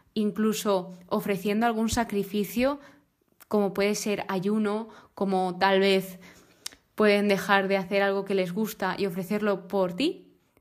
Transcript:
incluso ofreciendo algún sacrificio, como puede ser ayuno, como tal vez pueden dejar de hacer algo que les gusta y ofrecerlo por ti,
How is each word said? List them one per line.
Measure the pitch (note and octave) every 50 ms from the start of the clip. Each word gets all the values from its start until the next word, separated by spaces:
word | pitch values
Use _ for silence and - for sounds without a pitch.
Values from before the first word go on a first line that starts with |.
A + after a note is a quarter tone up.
| _ _ -
incluso | A3 G#3 G#3+ F3+ G#3+ G#3+ A3 G#3 G#3+ - G#3+ G3 F#3 F3 F3 - - - -
ofreciendo | G3+ G#3+ G#3+ G#3 G3+ F3 - G#3 G3+ G#3+ A#3
algún | A#3+ A3+ A3 A3+ A3
sacrificio, | - B3 A3+ A#3 G#3 G3+ G3 G3 - G#3 G3+ - - A#3 B3 C4+ D4 C#4+ - - - _ _ _ _ _ _ _ _ _ - -
como | - G#3 G3+ F#3+ F#3
puede | G3+ G3 G#3 G#3
ser | G#3 - G#3+ G3+ G3 - -
ayuno, | G3 F#3 F3 G3+ G#3+ A3 G#3+ G3+ G#3 G#3+ A3+ A3 - - - _ _
como | - G3+ G3 F#3+ F#3 F#3 F#3 F3+ F3+
tal | G3 G3 G3 F#3+
vez | G3 G3 F#3+ F#3+ F#3 F#3 - - - - - - - _ _ _ - - - _ _ _ _
pueden | - G#3+ G#3 G3+ G3+ G3+ G3+
dejar | G3 F#3 F3+ G#3 G3+ G3 G3 F#3+
de | G3
hacer | G3 F#3 F#3+ G3+ G3 G3
algo | G3 G3 G3 G3
que | G3 G3+
les | F#3+ F#3 F3 F3
gusta | G#3+ A3 G3+ - - G3 F#3 - -
y | G3+
ofrecerlo | G3 E3+ F#3+ F3+ F#3 G#3+ G#3 G#3+ G#3 G3 F#3+ F#3 F#3
por | G#3 G3 F#3 F3+ F3
ti, | F3+ C4+ F4 F#4+ - - - _ _ _ _ _ _